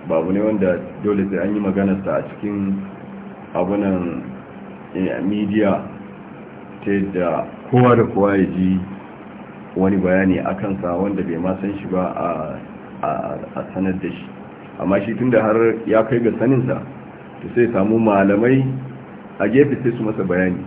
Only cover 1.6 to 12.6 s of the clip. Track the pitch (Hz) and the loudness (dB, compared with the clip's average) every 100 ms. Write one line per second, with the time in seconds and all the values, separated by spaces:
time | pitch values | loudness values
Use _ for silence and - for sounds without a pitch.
1.6 | 98 95 98 95 95 73 - - 104 101 | 0 2 2 0 0 -2 -4 -8 -6 -2
2.6 | 98 98 - - - - - - - 82 | -2 -4 -6 -14 -14 -14 -14 -16 -6 -2
3.6 | 92 101 98 92 87 69 65 65 - - | 0 2 2 0 -2 -6 -10 -12 -16 -16
4.6 | - - - - 92 60 90 104 101 107 | -16 -16 -10 -4 -2 -2 -2 0 0 2
5.6 | 101 90 - - - - - - - - | 4 2 -2 -14 -16 -16 -16 -16 -16 -18
6.6 | - - - 98 92 90 87 80 - - | -18 -8 -2 0 0 0 0 -2 -6 -12
7.6 | - 127 123 117 - 95 98 98 92 90 | 2 6 8 6 4 2 4 4 2 2
8.6 | 92 92 92 - - - - - - - | 2 2 -2 -12 -14 -16 -16 -16 -16 -16
9.6 | - 90 95 98 90 92 95 90 - 98 | -8 0 2 4 4 4 4 2 0 -2
10.6 | 104 95 87 87 101 95 87 82 92 92 | -4 -4 -2 -2 -2 -2 -4 -2 -2 -2
11.6 | 98 95 90 92 90 - 87 78 78 69 | -4 -6 -4 -2 -2 -2 -4 -4 -6 -10